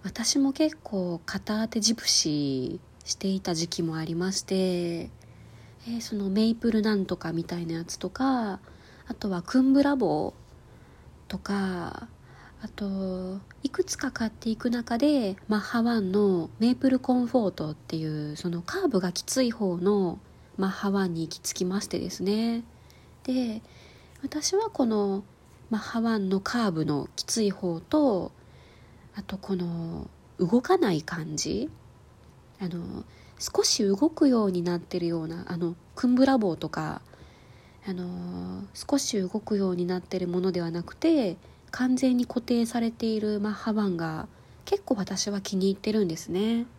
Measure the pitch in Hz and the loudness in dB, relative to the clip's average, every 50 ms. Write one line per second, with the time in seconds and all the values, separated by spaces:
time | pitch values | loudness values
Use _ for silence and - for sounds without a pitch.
0 | - 190 - - 226 - - 277 269 269 269 - 311 311 - - - - 214 190 | -10 -10 -6 -2 -2 0 2 4 2 2 2 2 0 0 0 -4 -10 -6 -4 -2
1 | 185 180 170 165 - - - 196 - - 214 214 226 220 - 233 202 220 226 - | -2 -2 -4 -6 -6 -6 -8 -6 -4 -2 -2 -2 -2 -2 -2 0 0 0 0 0
2 | - - - - - 160 147 147 143 139 135 131 127 - - 180 - - - - | 0 0 2 2 2 2 0 0 0 0 0 -2 -2 -4 -6 -8 -12 -18 -20 -18
3 | - - - - - 196 190 190 - 190 175 160 170 170 - - 170 165 160 160 | -10 -10 -8 -4 -2 -2 -2 -2 -2 -2 -2 -2 -2 -4 -2 -4 -2 -2 -2 -4
4 | 160 165 165 170 180 190 190 - - - 190 190 185 185 180 175 175 170 170 165 | -4 -4 -2 -2 -2 -2 -2 -4 -4 -2 0 0 2 0 0 0 -2 -4 -4 -6
5 | 175 - - - - - - - - - - - - - - - - 233 233 233 | -8 -10 -14 -18 -20 -20 -20 -20 -20 -20 -20 -20 -20 -20 -20 -16 -10 -8 -6 -6
6 | 226 - 220 208 202 196 190 214 220 226 233 226 - 233 220 220 208 220 214 202 | -6 -6 -6 -4 -2 0 2 4 4 2 2 2 0 2 2 4 4 4 2 2
7 | 185 - 180 175 - 165 165 165 170 170 175 175 170 165 165 165 170 - - - | 0 -2 -4 -4 -4 -4 -4 -4 -4 -4 -4 -6 -4 -4 -4 -6 -6 -8 -8 -8
8 | - 185 - - 262 269 262 247 226 202 185 - - - - - - - - - | -8 -8 -2 0 0 2 2 2 0 -2 -4 -8 -12 -20 -20 -20 -20 -20 -20 -20
9 | - - 240 - - 202 185 175 - - - 262 262 269 269 277 277 285 285 269 | -12 -12 -10 -6 -4 -2 -2 -2 -4 2 2 4 6 6 6 6 6 4 4 2
10 | 220 165 147 151 - - - - - - - - - - - - - - - - | 2 2 2 0 -2 -4 -6 -12 -20 -20 -20 -20 -20 -20 -20 -20 -20 -20 -20 -20
11 | - - - - - - - 190 - - 202 202 196 190 180 180 165 170 - - | -20 -20 -20 -20 -12 -10 -10 -10 -4 -2 -2 0 0 -2 -2 -4 -6 -8 -8 -10
12 | 233 - - - - - - - - - - - - 214 - - 208 196 196 190 | -14 -16 -18 -20 -20 -20 -20 -20 -20 -20 -18 -14 -14 -14 -8 -6 -4 -4 -2 -2
13 | 190 190 185 185 185 185 190 196 - - - - - 277 - - 370 - - - | -4 -4 -4 -4 -6 -6 -8 -10 -12 -14 -20 -8 -8 -6 -2 -2 -4 -4 -4 -4
14 | - 262 - - 233 220 - - - 233 220 - - 247 233 240 233 - 240 233 | -4 -6 -2 -2 -4 -4 -4 -4 -4 -4 -4 -2 -2 -2 -2 -2 -2 -2 0 2
15 | 277 302 302 277 226 190 196 - - - 214 208 202 - - 233 226 240 233 226 | 4 4 4 4 2 0 -4 -6 -2 0 0 0 0 -2 -2 0 2 2 2 2
16 | 196 185 185 208 208 202 185 170 160 - - - 214 240 247 - - 262 254 254 | 0 2 2 4 4 4 4 2 0 -4 -2 2 2 2 4 4 4 4 4 4
17 | 254 - 254 247 247 233 - 254 214 185 175 - 156 156 151 - - - - 160 | 2 2 2 2 2 2 2 2 2 2 -2 -2 -6 -6 -6 -10 -8 -6 -6 -4
18 | 160 156 156 151 151 151 151 - - 175 170 170 170 - - 381 392 311 226 185 | -2 -2 -4 -4 -4 -6 -8 -6 -4 -4 -4 -4 -6 -4 -4 0 0 2 2 2
19 | 180 180 - - - - - 262 262 233 226 - 214 185 175 175 175 202 208 202 | 2 2 -4 -4 -6 -2 2 2 2 2 2 0 0 0 0 2 4 4 4 4
20 | 190 170 - - - - - - - - - - 185 190 190 - - 202 196 196 | 4 2 0 -4 -12 -20 -20 -20 -20 -12 -4 -2 -2 -2 -2 -2 -2 0 2 2
21 | 190 185 170 165 160 160 - - - - - - 185 180 190 202 - - - - | 2 0 0 -2 -4 -6 -8 -8 -8 -8 -4 -2 -2 0 0 -2 -4 -4 -6 -4
22 | - 185 - - 180 190 208 214 226 233 233 233 233 - - - - - - - | -4 -6 -6 -4 0 0 0 2 0 0 -2 -4 -6 -10 -20 -20 -20 -20 -20 -20
23 | - - - - - - 254 254 247 233 214 226 - - - - - - - - | -20 -20 -20 -10 -4 -2 0 0 0 -2 -4 -8 -12 -16 -20 -20 -20 -20 -20 -20
24 | - - - - - 269 - 302 294 - - 392 453 427 - - 269 226 220 208 | -20 -20 -16 -10 -10 -6 -6 -4 -2 0 2 2 0 0 0 0 2 2 4 2
25 | 202 196 196 196 202 - - - - - - - - - 226 208 - - - 233 | 2 2 0 -2 -4 -10 -20 -20 -20 -20 -20 -20 -8 -6 -6 -4 -4 -4 -2 0
26 | 226 233 226 214 196 190 190 196 196 - - 240 226 202 165 160 151 147 147 139 | 0 2 0 0 2 0 0 0 0 -2 0 0 0 0 0 0 0 0 0 -2
27 | - - - - - - - 233 214 202 190 - - 180 165 165 - - - 311 | -2 -6 -8 -10 -6 -4 0 2 2 0 0 -2 -4 -4 -4 -4 -4 0 2 4
28 | 294 269 208 175 - - - - - - - - - - - - - - - - | 4 4 4 2 -2 -4 -10 -16 -20 -20 -20 -20 -20 -20 -20 -20 -20 -20 -20 -20
29 | - - - 208 - - 196 190 - - 196 180 175 175 170 165 165 165 170 151 | -20 -14 -14 -14 -10 -8 -10 -10 -4 -2 -2 -2 0 -2 -4 -4 -6 -6 -8 -8
30 | - - - - - - - - 185 170 214 247 254 - 370 359 339 214 170 147 | -10 -12 -16 -20 -20 -20 -2 -2 2 4 4 2 4 4 2 4 4 2 2 0
31 | 151 - 175 170 156 160 151 151 - 151 156 202 269 311 - - - - - - | -2 -4 -8 -6 -6 -6 -4 -4 -4 -2 -2 -2 -4 -6 -8 -14 -20 -20 -20 -20
32 | - - - - - - - - - - - - 196 175 175 170 170 185 - - | -20 -20 -20 -20 -20 -20 -20 -20 -20 -20 -12 -8 -8 -6 -6 -8 -8 -8 -10 -10
33 | - - - - - - - - - - - - 427 - - - 214 196 196 196 | -12 -14 -20 -20 -20 -20 -12 -10 -10 -2 0 2 2 2 2 4 4 2 4 4
34 | 294 320 - - 320 277 247 226 214 196 180 175 170 175 175 175 170 - - 180 | 4 2 4 6 6 6 6 6 4 2 2 0 0 0 -2 -2 -4 -4 -4 -2
35 | 175 170 165 165 160 165 165 170 185 - 180 165 175 165 175 - - - - - | 0 0 0 -2 -4 -4 -8 -10 -8 -6 -4 -2 -2 -2 -4 -6 -14 -18 -6 0
36 | - 247 247 247 269 269 269 247 214 185 160 160 - 156 - 165 156 151 - - | 2 4 6 6 6 6 6 4 4 2 0 0 -4 -6 -4 -4 -4 -4 -6 -8
37 | - - - - - - - - - - - - - - - - - 196 185 180 | -12 -18 -20 -20 -20 -20 -20 -20 -20 -20 -20 -20 -20 -20 -20 -12 -8 -8 -6 -6
38 | 180 180 180 175 175 175 180 180 175 185 185 190 202 196 - - - - 285 277 | -6 -6 -8 -8 -8 -8 -8 -8 -8 -8 -8 -8 -10 -12 -14 -14 -2 0 0 0
39 | - - - 202 185 185 - 214 - - 220 202 196 185 180 175 175 175 180 180 | 2 0 -2 -2 -2 -2 -4 -6 -2 0 0 2 2 0 0 0 0 0 -2 -4
40 | 175 - 196 185 180 175 175 180 180 190 170 180 170 165 165 175 170 - - - | -4 -4 -4 -4 -2 0 0 2 0 2 0 0 -2 -2 -4 -6 -8 -8 -8 0
41 | - 330 330 294 233 185 165 - - - - - - - - - 254 254 254 254 | 2 4 4 4 4 0 -2 -6 -12 -20 -20 -20 -18 -14 -4 0 2 2 2 4
42 | 269 254 247 247 240 - - 254 - - 247 233 233 233 - 240 233 226 233 - | 4 4 4 2 0 0 -2 -6 0 0 2 2 2 0 0 -2 -2 -2 -2 -2
43 | 233 226 220 214 214 214 214 208 202 214 208 - - 226 214 214 208 196 180 165 | -2 0 0 0 0 0 0 0 -2 -2 -4 -4 -2 0 0 2 2 2 0 0
44 | 165 160 160 156 - - - - - - - - - - 392 415 - - 262 202 | -2 -4 -4 -6 -8 -10 -14 -20 -20 -20 -20 -18 -2 -2 -2 -2 2 0 0 0
45 | 185 - 196 180 - 208 202 196 196 - 202 185 185 196 196 196 - 214 208 220 | 0 -4 -2 -4 -2 -2 -2 -4 -4 -2 0 2 2 2 2 0 -2 0 2 2
46 | 202 170 160 165 - - 170 185 208 220 233 233 240 - - | 2 2 0 -4 -6 -4 0 0 2 2 2 0 -2 -4 -10